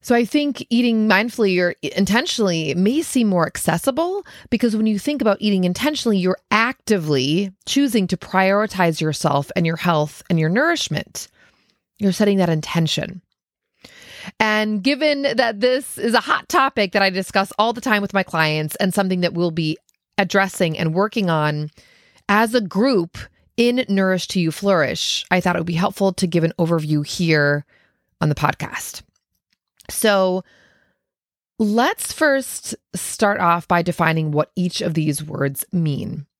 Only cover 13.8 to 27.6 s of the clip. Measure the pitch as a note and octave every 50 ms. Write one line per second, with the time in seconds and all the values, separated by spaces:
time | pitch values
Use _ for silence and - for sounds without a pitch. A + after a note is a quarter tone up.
13.8 | _ - - - - - - - - - - _ A3 G#3+ G#3+ G#3+ G#3+ G#3+ G#3+ G#3
14.8 | F#3 B3+ C#4+ B3+ D#4 D4+ D4 C#4 C#4 C#4 - A3+ B3+ A#3 A3 G3+ A3+ B3 B3+ C4
15.8 | C#4 - - - - A#3+ A3+ A#3+ - - - - - _ - F4 C4+ C4+ _ -
16.8 | G#3 F#3 - G#3 G3 F#3+ F#3 F#3 F#3+ - - G3+ G3 F#3 - - G#3+ A3+ A#3 A#3+
17.8 | - C4 G#3+ G#3 G3+ G3 - G3 F#3 - - E3 D#3+ D#3 D3+ D#3 D#3 D#3 - -
18.8 | - F#3+ F3 - G3 F#3 F#3 F3+ F3 E3+ - E3+ F3 F3 D#3+ E3 E3 D#3 D#3 -
19.8 | _ _ _ _ _ _ _ - G3 F3 - G3+ G3 F#3+ - - F#3+ E3 D#3 -
20.8 | E3+ D#3+ D#3+ F3+ G3+ G#3+ - A#3+ G3+ F3 E3 D#3 D3+ D3+ D3+ D3+ D3+ D3+ _ -
21.8 | - _ _ _ _ _ _ _ _ - G3+ G#3 A3+ A3 A3+ B3+ G#3+ E3+ - F#3+
22.8 | A3+ C#4 C4 G3 E3+ E3+ _ - - - _ _ _ _ _ - A#3 A#3+ A#3+ B3+
23.8 | B3+ - G3 G3 F#3+ F#3+ F#3 F3+ - - - F#3 F3 D#3+ D#3 - - G3+ G3 E3+
24.8 | D3+ B2+ D#3+ E3 - - - - - - F#3 F#3 F3 F3+ F3 F3 E3 F3 F3 D#3+
25.8 | F3+ G#3 F#3+ - G3+ F#3+ F3+ - F#3+ F3 D#3+ E3+ D#3+ E3 - - F3 D#3+ E3+ E3
26.8 | D#3 D3+ D3+ D3+ D3 - - - F3+ E3 D#3 D3+ C#3+ C#3+ D3 D3